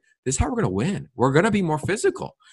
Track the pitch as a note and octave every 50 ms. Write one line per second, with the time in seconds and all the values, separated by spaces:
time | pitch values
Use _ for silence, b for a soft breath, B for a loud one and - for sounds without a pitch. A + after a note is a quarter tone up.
0 | _ _ _ _ _ B2+ C3 - - - B3+ A#3 F#3 G#2+ F#2 F#2+ A#2 F3 G3+ D3+
1 | C#3 - _ - A#2 C3+ C3+ D3+ F#3 A3+ G3+ G#3 F#3+ D#3+ D3+ D3 - G#3+ - -
2 | - G4 - - - - - b b b